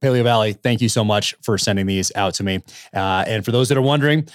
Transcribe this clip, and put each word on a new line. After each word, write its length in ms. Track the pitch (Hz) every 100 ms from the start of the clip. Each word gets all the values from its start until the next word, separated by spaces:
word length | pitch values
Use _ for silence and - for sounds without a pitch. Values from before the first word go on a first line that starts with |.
Paleo 220 | 139 127
Valley, 300 | 120 117 107
thank 280 | 101 127 113
you 80 | 117
so 140 | 120
much 320 | 107 104 - -
for 160 | - 98
sending 280 | - 101 98
these 260 | 98 92 -
out 180 | 98 87
to 80 |
me. 180 | 98 95 - - -
Uh, 300 | 98 95 95 98
and 180 | 110 101
for 60 |
those 180 | 120 131
that 80 | 135
are 40 |
wondering, 460 | 131 147 147 151 156